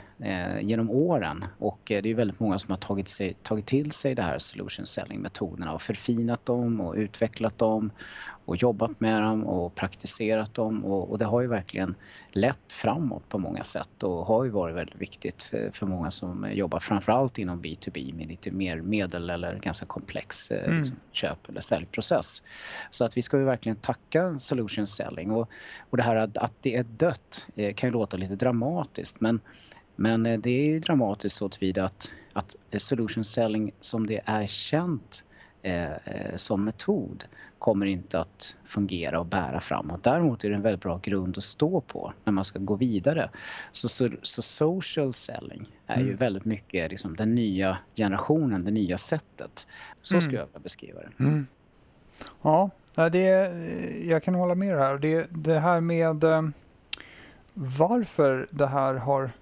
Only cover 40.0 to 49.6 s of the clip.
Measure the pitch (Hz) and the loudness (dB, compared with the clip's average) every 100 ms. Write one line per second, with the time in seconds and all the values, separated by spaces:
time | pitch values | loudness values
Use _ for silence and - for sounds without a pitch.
40 | 120 160 160 117 104 104 110 95 95 87 | 4 4 4 2 0 2 2 0 -2 -4
41 | - 98 90 92 - - 151 185 - - | -2 0 0 -4 -6 0 2 2 -2 -8
42 | - - - 98 95 98 98 101 127 101 | -10 -4 0 2 0 -2 -2 2 2 2
43 | 139 160 101 - - - - - 120 - | 2 2 0 -6 -14 -14 -10 -6 -4 0
44 | 123 - - - - - 156 185 - 160 | 0 0 -4 -4 -4 0 2 0 -2 -2
45 | 135 - - - - - - - - 123 | -2 -2 -8 -8 -10 -12 -16 -12 -2 0
46 | 131 98 123 95 110 104 - 92 80 95 | 2 2 0 0 -2 -4 -2 -2 -2 -4
47 | 98 80 110 120 110 92 95 92 - - | -6 -2 2 4 2 2 2 0 -4 -2
48 | 101 98 - 160 139 98 92 110 92 90 | 0 2 2 4 4 2 2 2 2 -2
49 | - 160 - - - - | -2 -4 -4 -14 -14 -14